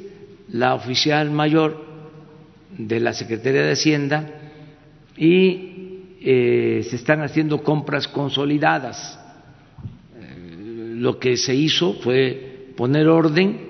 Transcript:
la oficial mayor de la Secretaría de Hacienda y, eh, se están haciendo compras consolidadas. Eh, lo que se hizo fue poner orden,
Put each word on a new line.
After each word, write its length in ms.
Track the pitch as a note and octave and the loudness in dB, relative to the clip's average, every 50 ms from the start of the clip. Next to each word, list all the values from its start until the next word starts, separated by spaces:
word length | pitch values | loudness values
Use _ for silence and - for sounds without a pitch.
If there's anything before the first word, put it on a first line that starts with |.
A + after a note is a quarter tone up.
| - - - - - - - - - - - | -18 -18 -18 -20 -20 -20 -20 -20 -16 -8 -4
la 220 | A#2 B2 B2+ C3 | 0 0 0 0
oficial 560 | A#2+ A2 B2 B2+ - - D3+ D3 D3+ D3+ D3 | -2 -4 -4 -4 -2 0 0 0 0 0 0
mayor 540 | D3+ D3 D3+ D3+ D3+ D#3+ D#3 D3+ D#3 - - - - - - - - - - - - - - - - - _ - G3 D3 | 0 0 0 2 2 2 2 0 -2 -6 -14 -18 -18 -20 -20 -20 -20 -20 -20 -20 -20 -20 -20 -20 -20 -20 _ -18 -14 -10
de 220 | A2+ G#2 A2+ A2+ | -6 -4 -2 0
la 120 | A#2 A#2 A2+ | 0 -2 -2
Secretaría 500 | - B2 A2 A2+ G#2+ A2 C3 C3+ C#3+ D3 | -4 -6 -6 -4 -2 0 0 2 2 2
de 100 | D3+ C#3+ | 2 0
Hacienda 540 | C3 - D#3 D3+ D3 C#3+ C#3 D3+ D3+ D3+ - - - - - - - - - - - - - - - - _ - | 2 2 2 2 2 0 0 -2 -2 -4 -6 -12 -16 -20 -20 -20 -20 -20 -20 -20 -20 -20 -20 -20 -20 -20 _ -4
y, 840 | - D#3 E3 F3+ F#3 F#3 F#3 F3+ F#3 - - - - - - - - - - - - | 2 4 4 6 6 6 4 2 0 -6 -14 -14 -14 -16 -14 -16 -16 -18 -20 -16 -6
eh, 680 | - C3+ C3 B2+ A#2+ A#2+ A#2+ A#2+ A#2 A#2 A2+ A2 G#2+ - | 0 2 4 4 4 4 4 2 2 2 0 0 -2 -4
se 80 | B2 | -6
están 260 | A#2 - - D#3 D#3 D3+ | -4 0 0 0 0 0
haciendo 400 | C3+ - D#3 D#3 D3+ D3 C#3+ - | -2 -2 0 0 0 0 -2 0
compras 460 | - D3+ D3+ - - D3 C#3 C3 - | 0 0 0 0 -2 -4 -4 -4 -4
consolidadas. 1120 | - C#3+ C#3+ C3+ - C#3 C#3+ D3 D3 D3 D#3 D#3 D#3+ D#3 B2+ A#2 - - - - - - - - - - - - - - - _ _ - - - - - - - A#2 | -4 -4 -4 -2 -2 -2 0 0 0 2 2 2 2 0 -2 -8 -12 -12 -16 -16 -18 -20 -20 -20 -20 -20 -20 -20 -20 -20 -20 _ _ -16 -16 -16 -16 -18 -20 -20 -20
Eh, 800 | A#2+ F#2+ C2 C2 F2 F2 F2 E2 F2 G#2 A2+ A2+ A2+ A2+ A2+ A2+ | -20 -20 -20 -20 -20 -18 -18 -18 -16 -16 -14 -14 -12 -12 -10 -6
lo 220 | A#2 A#2+ B2+ A#2 - | -2 -2 -2 0 0
que 180 | - B2+ B2 | 0 0 0
se 180 | A#2 - C3+ B2+ | 0 0 0 2
hizo 400 | C#3 D#3 D#3 - - E3+ F3+ G3+ - | 2 2 2 2 2 0 0 0 -2
fue 720 | - A#2+ B2+ C3 C3+ B2+ B2 - - - - - - - - | 0 2 2 4 2 2 0 -6 -12 -16 -18 -18 -20 -14 -6
poner 320 | - A#2+ B2+ C#3+ D3+ D#3 D#3+ | -4 0 2 4 4 6 6
orden, 500 | E3 E3 D#3+ D#3+ D3 F3 F#3+ G3+ A3 - - - | 6 6 6 4 4 2 2 2 0 -4 -10 -14